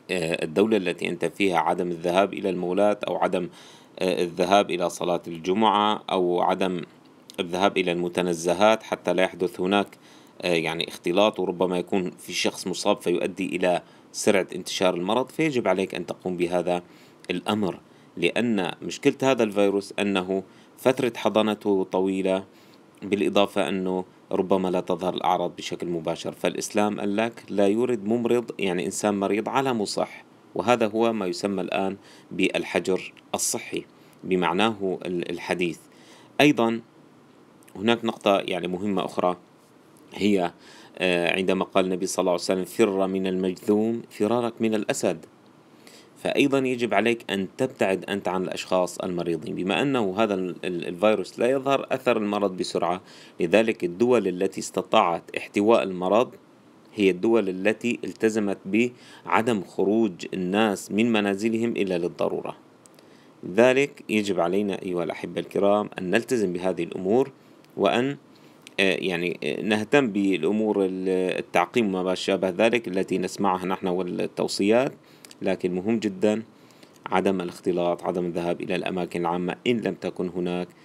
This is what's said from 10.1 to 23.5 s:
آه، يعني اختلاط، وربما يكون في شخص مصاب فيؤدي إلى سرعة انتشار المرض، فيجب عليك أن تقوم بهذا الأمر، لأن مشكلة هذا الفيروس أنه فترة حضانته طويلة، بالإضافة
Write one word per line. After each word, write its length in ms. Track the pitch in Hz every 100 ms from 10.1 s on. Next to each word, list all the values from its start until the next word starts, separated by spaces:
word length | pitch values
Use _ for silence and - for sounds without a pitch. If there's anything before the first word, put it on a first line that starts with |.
| - - -
آه، 120 | 90
يعني 340 | 85 80 80 -
اختلاط، 520 | - - 87 107 104
وربما 380 | 92 87 92 90
يكون 340 | 90 101 90
في 220 | - -
شخص 340 | 90 104 - 98
مصاب 340 | 85 104 104
فيؤدي 540 | - 87 92 90 95 90
إلى 260 | 92 85 - - -
سرعة 360 | - - 98 90 90
انتشار 380 | 90 - 95
المرض، 360 | 87 92 117 127
فيجب 380 | - 160 127 101
عليك 280 | 92 98 -
أن 100 | 87
تقوم 320 | - 92 87
بهذا 460 | 85 87 87 90 87 - - - -
الأمر، 500 | 87 - 107 98 - - - - -
لأن 540 | 85 - 120 107 87 -
مشكلة 340 | 87 - 143 -
هذا 200 | 135 131
الفيروس 500 | 113 101 101 98 95 -
أنه 440 | 101 98 92 95 95 - - -
فترة 360 | 123 127 127 117
حضانته 680 | 113 101 107 104 104 98 95
طويلة، 520 | 95 95 95 95 95 98 - - - - -
بالإضافة 680 | 101 98 95 101 101